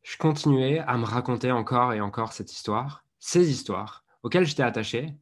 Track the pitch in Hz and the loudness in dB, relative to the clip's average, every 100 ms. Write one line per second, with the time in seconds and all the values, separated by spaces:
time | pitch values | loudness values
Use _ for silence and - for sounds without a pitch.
0 | - - 160 147 151 135 131 156 151 123 | -14 0 0 2 4 4 4 0 0 -2
1 | 110 120 127 120 127 123 113 127 123 107 | 0 -2 -2 -2 0 0 0 2 2 0
2 | 101 107 113 - 101 - - 107 139 - | -4 -4 -6 -8 -12 -8 -4 -2 -4 -12
3 | _ _ - 175 170 127 - 95 104 - | _ _ 0 4 4 2 -4 -6 -6 -16
4 | _ _ 120 175 170 147 120 113 107 117 | _ _ 0 2 2 2 0 0 -4 -4
5 | 156 147 | -6 -12